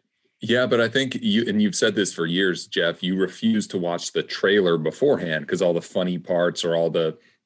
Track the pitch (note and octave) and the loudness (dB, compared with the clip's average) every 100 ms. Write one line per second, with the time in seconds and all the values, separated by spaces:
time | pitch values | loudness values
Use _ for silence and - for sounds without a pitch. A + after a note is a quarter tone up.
0 | _ _ _ - G#2+ A#2+ B2 A#2 A2+ C3 | _ _ _ -10 -2 0 2 2 2 0
1 | C3+ - A3 G3+ A2+ G#2 G#2+ F3 A2 G#2 | -2 -2 0 2 2 2 2 2 0 2
2 | F#2+ - E2+ F2 F#2+ E2 - - E2+ E2+ | 0 -2 -2 0 0 -2 -4 -2 0 0
3 | F2+ F#2+ F#2 - A2+ A2 F#2+ G2 F2 E2+ | -2 0 -2 0 0 0 0 -2 -2 -2
4 | - - D#2 - G2 G#2 F2+ E2 D#2 - | -4 -4 -6 -2 2 4 4 2 0 0
5 | D3 A#2 F2+ D#2 D2 F#2 F2+ E2+ - G2 | 2 2 0 -4 -4 -2 0 0 -2 -4
6 | F2+ F2+ F2 F2 F2 D#2 - E2 E2 E2 | -2 -4 -2 0 0 0 -2 0 0 0
7 | D#2+ D#2+ _ _ | -2 -4 _ _